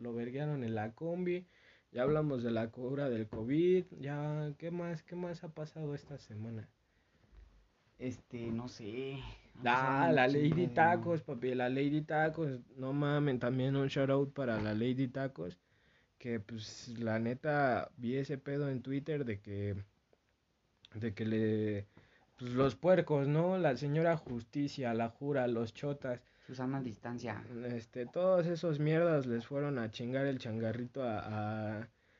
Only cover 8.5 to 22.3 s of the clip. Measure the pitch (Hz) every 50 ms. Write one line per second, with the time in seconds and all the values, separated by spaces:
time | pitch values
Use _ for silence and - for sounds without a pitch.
8.5 | 113 117 123 127 - - 117 101 110 127 135 135 139 135 123 117 - - - -
9.5 | - - 127 117 123 131 131 131 135 139 151 170 156 143 127 131 143 147 147 151
10.5 | 156 170 180 143 - 170 160 165 175 175 170 170 170 156 - - 139 120 127 127
11.5 | 127 127 123 123 131 135 143 143 147 151 151 - 160 151 156 160 156 165 160 143
12.5 | 131 123 - - - 135 131 131 139 143 147 143 147 147 151 147 127 123 127 123
13.5 | 131 131 127 135 139 139 135 139 - 147 139 131 135 139 143 139 - - 135 123
14.5 | 110 110 104 107 107 107 120 127 127 127 135 120 - 135 135 131 135 - 165 90
15.5 | 90 - _ _ _ _ _ _ _ _ _ _ _ - - 123 117 113 104 -
16.5 | 117 110 107 - - - - 120 117 113 117 110 110 113 113 117 127 127 - 151
17.5 | 147 147 143 131 120 95 - - - - 120 113 127 135 139 - 147 135 - 139
18.5 | 139 143 147 139 135 123 117 131 135 139 143 160 156 143 135 117 107 101 - 104
19.5 | 101 101 101 101 98 95 98 - _ _ _ _ _ _ _ _ _ _ _ _
20.5 | _ _ _ _ _ _ - - - 110 113 113 98 113 113 110 110 110 110 107
21.5 | 110 107 107 107 104 101 101 - - - - _ _ _ _ _